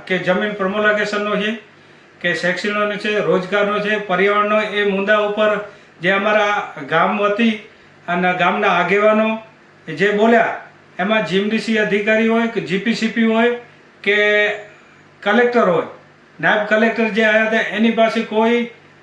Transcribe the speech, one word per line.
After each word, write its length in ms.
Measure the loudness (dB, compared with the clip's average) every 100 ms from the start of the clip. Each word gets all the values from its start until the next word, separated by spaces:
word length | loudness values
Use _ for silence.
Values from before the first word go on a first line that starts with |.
| -4
કે 120 | -2
જમીન 340 | 0 0 -2
પ્રમોલગેશનનો 840 | -4 -4 0 0 0 -2 -4 -2 -2
છે 220 | -2 -6 -10 -20 -20 -20 -20 -6
કે 140 | -4
શૈક્ષણિકનો 640 | -2 -2 -2 -2 -2 -2 -4
છે, 220 | -2 -2
રોજગારનો 600 | 0 0 0 -2 0 -2
છે, 200 | -2 -4
પર્યાવરણનો, 640 | -2 0 2 2 2 0
એ 300 | 0 -2 0
મુદ્દા 280 | 0 2 2
ઉપર 520 | 0 0 0 0 -6 -16 -20 -6
જે 80 | -2
અમારા 640 | 0 2 2 0 -2 -6 -10 -2
ગામ 300 | 0 2 0
વતી 500 | 0 2 0 0 -8 -20 -20 -14 -6
અને 260 | -2 0
ગામના 340 | 0 0 0 0
આગેવાનો 680 | 0 2 2 4 4 0 -4 -10 -20 -20 -20 -10
જે 220 | -2 0
બોલ્યા 500 | 2 4 4 2 -4 -14 -20 -14 -6
એમાં 280 | -2 -2 0
જીએમડીસી 520 | -2 0 -2 0 0
અધિકારી 500 | 0 0 0 2 2
હોય 180 | 0 0
કે 140 | -4
જીપીસીપી 640 | -4 -2 -2 -2 -2 0
હોય 320 | 2 2 0 -2 -8 -20 -20 _
કે 460 | -2 0 2 2 0 -4 -12 -20 -20 -20 -20 _
કલેક્ટર 460 | 0 2 2 2 2
હોય, 160 | 0 -4 -10 -20 _ _ -4
નાયબ 260 | 0 0 0
કલેક્ટર 420 | 2 2 0 -2
જે 160 | 0
આવ્યા 200 | 2 2
હતા 120 | 2 -2
એની 340 | -2 0 0
પાસે 300 | 2 0 0
કોઈ 500 | -2 0 2 0 -2 -10 -20 -14